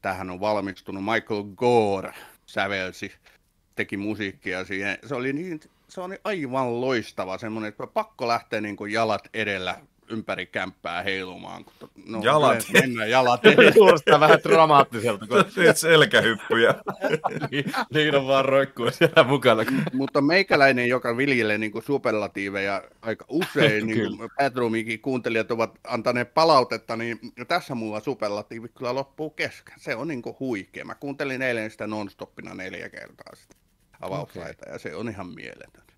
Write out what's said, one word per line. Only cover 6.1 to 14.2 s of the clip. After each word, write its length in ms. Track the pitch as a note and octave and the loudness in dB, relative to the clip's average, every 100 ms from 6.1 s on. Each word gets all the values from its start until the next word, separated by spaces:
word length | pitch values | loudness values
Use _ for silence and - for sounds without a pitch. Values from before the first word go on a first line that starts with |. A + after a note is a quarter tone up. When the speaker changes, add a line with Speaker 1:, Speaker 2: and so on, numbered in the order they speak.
| F#3+ | -10
Speaker 1:
aivan 560 | G3+ G3 C3+ C3 B2+ A#2+ | -8 -8 -6 -4 -2 -2
loistava, 580 | B2+ B2 G#2 - F#2 F#2+ | -2 -2 -4 -10 -8 -8
semmonen, 300 | A2+ A2 G#2+ | -8 -8 -10
että 180 | - B2 | -12 -8
pakko 420 | - G#3 - A#2+ | -6 -8 -6 -4
lähteä 320 | A#2 - A2 | -4 -4 -8
niinku 260 | G#2 G2 G#2 | -6 -10 -6
jalat 420 | A2 A2+ G2+ - | -2 0 -2 -6
edellä 440 | A2+ G#2 F#2+ F#2 F#2 _ _ _ | -6 -4 -4 -6 -8 _ _ _
ympäri 360 | A2 G2+ F#2+ F#2 | -12 -8 -8 -8
kämppää 560 | G#2+ F#2+ _ E2+ F2 | -8 -8 _ -8 -6
heilumaan, 600 | F#2+ F#2+ F#2 F2+ F#2 F2+ | -6 -6 -8 -14 -16 -18
kun 100 | F2 _ | -20 _
to-, 120 | - - F2+ | -20 -20 -12
no, 140 | A2 | -2
Speaker 2:
Jalat. 420 | A2 D3+ C#3 A2+ G#2 | 2 4 4 2 2
Speaker 1:
kyllä 140 | - | 0
mennään 300 | C3 A#2 A2 | 0 -4 0
jalat 360 | B2+ B2 - G#3+ | 2 4 6 6
edellä. 260 | F#3 G#3+ - | 8 8 10
Speaker 3:
<laughs> 20 | |
Kuulostaa 420 | F#3+ E3 - D3 | 8 6 4 6